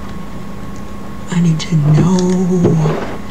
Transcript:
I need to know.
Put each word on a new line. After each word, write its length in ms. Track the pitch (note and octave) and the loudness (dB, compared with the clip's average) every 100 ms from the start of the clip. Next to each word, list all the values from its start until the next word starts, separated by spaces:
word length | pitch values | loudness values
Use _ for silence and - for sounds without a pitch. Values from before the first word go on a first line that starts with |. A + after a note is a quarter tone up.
| - - - - - - - - - - - - - | -10 -10 -10 -10 -10 -10 -10 -10 -10 -10 -10 -10 -4
I 100 | F3+ | 2
need 180 | E3+ D#3 | 2 2
to 160 | - D#3+ | 0 2
know. 1000 | D3 D#3 E3 F#3 F3+ F#3 F3+ F3+ E3 D#3+ D3+ - - - - | 4 4 4 4 2 2 2 2 4 4 2 -2 -6 -10 -10